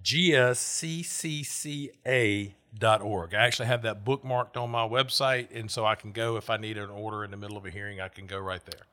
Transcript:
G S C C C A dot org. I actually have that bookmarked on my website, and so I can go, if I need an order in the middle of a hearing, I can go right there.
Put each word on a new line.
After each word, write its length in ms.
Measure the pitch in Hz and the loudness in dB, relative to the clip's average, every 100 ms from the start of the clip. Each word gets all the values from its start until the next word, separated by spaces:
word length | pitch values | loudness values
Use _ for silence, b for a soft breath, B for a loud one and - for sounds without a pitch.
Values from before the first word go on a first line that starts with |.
G 320 | - 143 180 | -2 4 6
S 240 | 143 123 123 | 8 6 4
C 440 | - - 165 165 | -2 -4 -4 -6
C 400 | 170 - 160 151 | -6 -6 -4 -4
C 480 | 139 - 151 147 143 - 123 | -6 -6 -6 -6 -8 -6 0
A 480 | 127 113 104 98 - _ 107 | 4 4 2 -2 -10 _ 0
dot 220 | 110 107 | 4 4
org. 340 | 104 101 85 | 4 -4 -2
I 40 | 104 120 | 4 4
actually 220 | - 120 | 4 2
have 120 | 123 | 0
that 220 | 113 104 | 0 -4
bookmarked 540 | 104 139 131 123 120 123 | -2 -2 0 -2 -2 -4
on 100 | 120 | -2
my 160 | 117 113 | 0 0
website, 640 | 120 131 135 131 127 120 | 2 2 2 2 0 -2
and 160 | 113 107 | -8 -8
so 160 | - 110 | 0 2
I 80 | |
can 180 | 110 107 | 0 -2
go, 240 | 101 113 113 | -4 -2 -2
if 140 | - | -2
I 80 | 110 | -4
need 180 | 110 107 | -4 -8
an 140 | 101 | -8
order 340 | 101 107 107 | -8 -6 -6
in 60 | 104 | -8
the 80 | 98 | -10
middle 180 | 101 104 | -12 -10
of 80 | |
a 60 | 98 | -12
hearing, 320 | 98 101 101 | -12 -10 -10
I 60 | 95 | -10
can 180 | - 98 | -10 -10
go 120 | 98 | -8
right 220 | 95 92 - | -6 -6 -8
there. 160 | - - | -16 -4